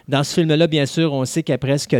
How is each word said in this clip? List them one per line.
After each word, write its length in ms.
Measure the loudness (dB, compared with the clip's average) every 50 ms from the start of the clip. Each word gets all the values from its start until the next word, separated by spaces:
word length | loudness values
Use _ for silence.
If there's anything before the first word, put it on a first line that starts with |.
| -8 -2
Dans 160 | -2 0 0
ce 100 | 0 0
film-là, 320 | 0 2 2 2 2 2
bien 200 | 2 2 0 0
sûr, 260 | 0 0 0 0 0 0
on 120 | -2 -4
sait 180 | -2 -4 -4 -2
qu'après 360 | -2 -2 -2 0 0 0 0
ce 80 | 0 0
que 80 | 0 0